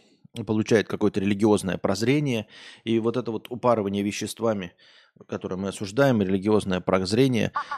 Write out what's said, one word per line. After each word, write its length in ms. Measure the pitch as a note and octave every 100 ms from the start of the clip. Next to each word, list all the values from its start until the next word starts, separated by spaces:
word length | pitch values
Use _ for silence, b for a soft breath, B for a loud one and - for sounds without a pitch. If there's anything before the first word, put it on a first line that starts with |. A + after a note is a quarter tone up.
| b b _ - A2
получает 420 | G#2+ G#2 A2 -
какое-то 320 | F2+ G#2 G2+
религиозное 580 | G2 F#2+ A2 G2+ F#2 F2
прозрение, 680 | - G2 A2+ D3 D3 A#2 G#2 B B B
и 160 | A2+ A2+
вот 180 | A2+ A#2+
это 140 | A2+
вот 160 | G#2+ -
упарывание 540 | A#2 B2 A2+ G2 G2+
веществами, 720 | G2+ - G#2+ - A2+ G#2 F2 - b b b _ -
которое 280 | G#2+ F#2 F#2
мы 120 | G2
осуждаем, 520 | - G2 A2 C#3 A2+
религиозное 580 | F#2 G2 G2+ G#2+ G2 F2+
прозрение 720 | - F#2+ F2+ A2 C3+ A#2 G2+ B B